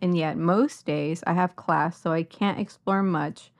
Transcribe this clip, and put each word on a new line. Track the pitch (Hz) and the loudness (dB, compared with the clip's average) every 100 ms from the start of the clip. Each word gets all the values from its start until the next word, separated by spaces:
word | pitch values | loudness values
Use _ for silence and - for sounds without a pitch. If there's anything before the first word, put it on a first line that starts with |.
and | 180 175 | 0 2
yet | 156 160 | 0 0
most | 165 196 285 - - | 2 2 2 -2 -4
days | 147 147 165 - | -2 -2 -4 -2
I | |
have | 170 180 - | 2 0 -2
class, | - 156 156 - | -2 0 0 -2
so | 170 | -2
I | 165 | -2
can't | 165 - 202 - | -2 -2 -2 -2
explore | 208 - - 190 | -6 -6 -2 0
much | 190 160 147 - - | 2 0 -4 -8 -18